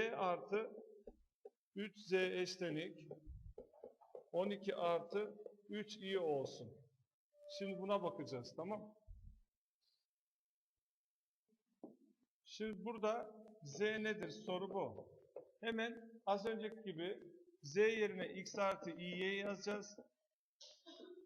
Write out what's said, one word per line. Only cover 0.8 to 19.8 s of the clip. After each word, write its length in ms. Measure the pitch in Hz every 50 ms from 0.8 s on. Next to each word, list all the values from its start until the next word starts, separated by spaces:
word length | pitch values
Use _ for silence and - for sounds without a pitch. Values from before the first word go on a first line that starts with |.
| - - - - - - - - - _ _ _ - - _ _ _ _ -
üç 240 | 196 208 208 - 208
z 140 | 208 165 185
eşlenik 960 | 185 185 185 185 180 180 180 - - 180 165 151 151 165 190 - - - - - - - - - - - - - - - - - - - - - - - - - - - - -
on 180 | 170 190 208
iki 240 | 202 196 202 196 -
artı 600 | - 170 170 170 165 170 - 196 202 214 208 - - - - - - - -
üç 280 | 202 214 208 208 -
i 220 | 214 190 190 190 190
olsun. 540 | 175 156 147 135 131 - - - - 107 - - - - _ _ _ _ _ _ _ _ _ - - - - 196
Şimdi 220 | 196 196 190 180
buna 220 | 190 196 202 196 175
bakacağız, 520 | 165 - - 143 117 135 123 117 - -
tamam? 380 | - 165 190 214 208 - - - - _ - - - - - - - - _ _ _ _ _ _ _ _ _ _ _ _ _ _ _ _ _ _ _ _ _ _ _ _ _ _ _ _ _ _ _ _ _ _ _ _ _ _ _ _ _ 226 _ _ _ _ _ - - - _ _ _ _ _ _ _ _ _ _
Şimdi 400 | - - - 214 220 208 - 214
burada 520 | 226 233 226 208 214 226 240 226 220 - - - - - - -
z 180 | 139 139 175
nedir? 500 | 208 214 220 214 214 214 214 - - 160
Soru 400 | - - - - 185 180 196 190
bu. 380 | 196 196 160 120 104 - - - - - - - - - - - - -
Hemen 600 | 220 233 226 220 226 233 226 226 - - - - -
az 200 | 196 202 202 196
önceki 360 | 226 220 208 208 214 220 - -
gibi 360 | 196 170 160 170 185 208 - - 170 170 - - - - - -
z 140 | 139 143
yerine 520 | 196 214 220 226 220 208 196 190 185 180 160
x 300 | - 190 185 - - 208
artı 320 | 202 190 196 190 - 175
i'ye 440 | 160 170 175 175 180 180 185 190 196
yazacağız. 640 | 196 202 202 196 185 - 208 202 208